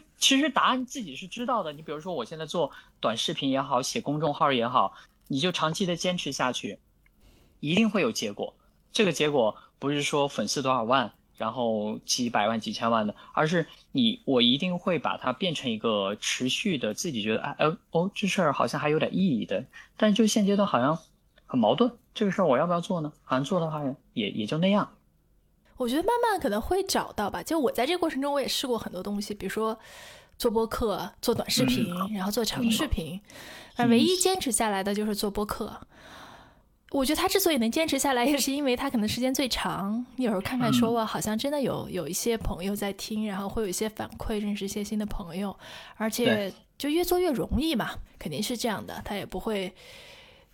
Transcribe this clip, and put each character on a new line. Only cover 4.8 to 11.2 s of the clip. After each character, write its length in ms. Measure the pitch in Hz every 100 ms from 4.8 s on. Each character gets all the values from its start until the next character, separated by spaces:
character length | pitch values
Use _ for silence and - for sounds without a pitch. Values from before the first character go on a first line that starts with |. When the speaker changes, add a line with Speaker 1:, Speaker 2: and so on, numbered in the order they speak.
| 98 - - _ -
Speaker 1:
你 120 | 139
就 120 | 180
长 220 | - 156
期 120 | 160 185
的 100 | 170
坚 220 | 185 180
持 140 | 147
下 200 | 135 127
去， 260 | 120 110 95 _ _ _ _ - - _ -
一 140 | 143
定 160 | 180 226
会 120 | 196
有 100 | 131
结 220 | 107 110
果。 220 | 104 98 - _ _ _
这 140 | - 202
个 60 |
结 180 | 156 151
果 260 | 143 110 - - -
不 100 | 139
是 140 | 147
说 240 | 143 151 143
粉 200 | - 104
丝 140 | 151
多 100 | 131
少 120 | 131
万， 280 | 113 131 104 -